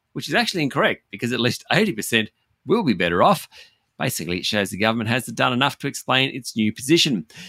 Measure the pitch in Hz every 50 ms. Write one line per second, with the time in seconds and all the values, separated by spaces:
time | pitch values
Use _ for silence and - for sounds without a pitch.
0 | _ _ - - - - 143 208 240 220 - 180 151 135 - 143 196 196 113 -
1 | _ _ - 98 - 120 123 117 117 123 - - - - - 156 220 214 - 107
2 | - - - 113 107 - _ _ _ _ _ _ - - 170 233 220 147 104 85
3 | 90 87 85 90 117 180 202 156 - - - - - - _ _ _ _ _ -
4 | - - - - 82 80 87 90 78 - - 107 101 95 104 92 104 110 113 117
5 | 113 107 117 127 - - 113 - 135 131 123 120 139 143 - - - 143 127 -
6 | - - 131 131 131 135 - 135 123 - - 113 107 107 107 - 131 131 160 170
7 | - 165 131 95 80 - - - -